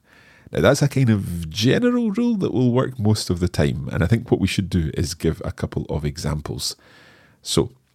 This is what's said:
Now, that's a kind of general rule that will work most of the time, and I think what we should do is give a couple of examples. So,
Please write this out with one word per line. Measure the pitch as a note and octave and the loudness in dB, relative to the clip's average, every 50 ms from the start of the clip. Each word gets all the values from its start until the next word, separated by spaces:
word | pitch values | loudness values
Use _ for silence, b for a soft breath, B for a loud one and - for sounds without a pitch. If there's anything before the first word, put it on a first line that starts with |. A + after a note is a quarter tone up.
| b b b b b b b b b b - | b b b b b b b b b b -2
Now, | - | 2
that's | D#2 G#2 D3 - D3+ | 4 4 4 4 2
a | C3+ | 2
kind | - C3+ C3+ A2+ | 2 2 4 4
of | A2 G2 F#2+ F2 E2+ E2+ E2+ D#2 | 4 2 0 -4 -6 -8 -8 -8
general | D#2+ G#2+ G#2+ C3 - - A#3+ B3 B3 B3 A#3 A3 G3 | -4 0 2 2 2 4 2 2 0 0 0 -2 0
rule | A#3 A#3+ A#3+ A#3 | 0 0 0 0
that | G3 F3 - - | 0 -2 -2 0
will | A2 B2+ B2 A#2 | 2 2 2 4
work | C3 C3+ - B2+ - | 2 0 -2 -2 0
most | G#2 G#2 A2 - - - | 2 2 2 2 2 -2
of | F2+ E2+ | -2 0
the | F2+ F2+ | 0 -2
time, | - - D#2 C#2+ A#1+ B1+ C2+ C2 - | 0 2 0 0 0 -2 -6 -4 -2
and | - E2 | 0 2
I | |
think | F2+ A#2 A2+ A2+ - | 2 2 0 2 0
what | - - | 0 2
we | G2 | 2
should | F#2+ - - G2 F2 | 0 0 0 -2 0
do | F#2 F2+ D#2+ C#2+ - | 0 0 0 0 -2
is | - - - - | -2 -4 -4 -4
give | - - E2 D#2 - - | -2 -2 -2 -2 -2 -6
a | - - | -8 -6
couple | - - - - - D2+ - | -6 -6 -6 -4 -6 -6 -4
of | - D#2 D2+ | -4 -4 -4
examples. | D2 C#2+ - - D#2 D2+ D2+ D2 - A#1 C2+ - - - b b b b b b b b b b b b b b | -4 -6 -4 -4 -4 -4 -4 -6 -6 -8 -6 -6 -8 -8 b b b b b b b b b b b b b b
So, | - - - - - - _ _ _ | -2 0 0 0 0 -4 _ _ _